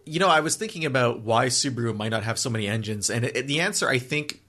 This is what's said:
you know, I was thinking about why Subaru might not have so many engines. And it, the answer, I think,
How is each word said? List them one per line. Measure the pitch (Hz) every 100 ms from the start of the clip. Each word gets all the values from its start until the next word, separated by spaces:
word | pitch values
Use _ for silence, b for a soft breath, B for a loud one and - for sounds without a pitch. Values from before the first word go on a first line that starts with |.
| -
you | 156
know, | 190
I | 247
was | 156 -
thinking | 220 170 156
about | 131 120 120
why | 110 113 131
Subaru | 123 143 113 117 104
might | 110
not | 113
have | 107 113
so | 131
many | 113 101
engines. | 113 104 107 98
And | 113 127
it, | 127 135
the | 147
answer, | 185 - 175
I | 131
think, | 127 151 147 -